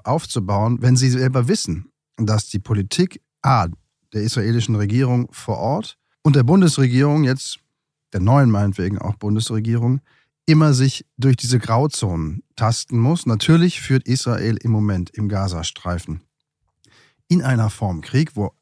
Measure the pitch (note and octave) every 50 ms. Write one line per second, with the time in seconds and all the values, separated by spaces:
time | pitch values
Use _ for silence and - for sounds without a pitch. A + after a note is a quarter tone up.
0 | - A2 C#3 E3 - - - A#2+ F#2 F#2+ G2+ G2 G#2+ A#2 B2 - A#2+ B2 B2+ B2
1 | C3 B2+ B2 B2+ B2+ B2+ C3 C3 A#2 C3 A3 - - - - - - - _ _
2 | _ _ _ - A2+ G#2 G#2+ G#2+ - - - G#2 - - A2 G2+ F#2+ G2+ - -
3 | F#3 F#3 - - _ _ _ _ - C#3 C3+ A2 F2 E2+ F2 - _ _ _ _
4 | _ _ - G#2+ G#2 A#2 - B2 G2 A2+ A#2 A#2+ A2 - A2 G#2 G#2 G2+ A2 B2
5 | C3+ B2 B2 A#2+ A#2+ - - - - - G#2 - F2+ A#2 C#3+ G#3 A3 - - _
6 | _ _ _ _ _ D3+ C3+ C#3 A#2+ B2+ F3+ G3 F3+ D#3+ - C#3+ C3+ B2 B2 B2+
7 | C#3 D3 D3 D#3 D3 B2+ C3 C3+ - - - - _ _ _ _ _ _ _ _
8 | _ _ - G2 F2+ A2 C3 C#3+ C3+ A#2+ G#2+ G2+ G#2 G2+ F#2+ - F2+ G2 G2+ -
9 | - F#2+ G#2 - G#2+ G#2 G#2+ A2 A2+ - A2+ A2 A2 A2+ A#2 A#2 A#2 B2 B2+ C#3
10 | - _ _ _ _ _ _ _ _ - D#3 D#3 D#3 D3+ C3+ B2+ C3 C3+ - -
11 | - _ _ - B2 C3+ B2+ - - A#2+ B2 A2 - - A2+ A#2+ D3 D3+ - -
12 | A#2 F#2+ F2 E2 D#2 D2+ E2 A#2+ - _ _ - A2+ A2 A#2 - - - B2 A#2
13 | A2+ C3+ E3+ F3 - B2 A2 G#2+ - - D#3+ E3 E3+ F3+ - - - - C3+ B2+
14 | - - B2+ C3 - B2 A2+ F#2+ G2+ A2+ A2 - - A#2+ A2 G#2+ G#2+ G#2 F#2+ F2+
15 | F2 - - - G#2+ G2 G#2 F#2+ G2 F#2+ F2+ E2 D2+ - - - - F2+ F2 E2+
16 | - - D#2 E2 - _ _ _ _ _ _ _ _ _ _ _ _ _ _ _
17 | _ _ _ _ _ _ E3+ F3+ C3+ C3 B2+ A#2 A2+ G#2 - - G#2+ F#2+ F2 D#2
18 | D2+ - - C3+ E3 - - G#2 G2+ F#2 - _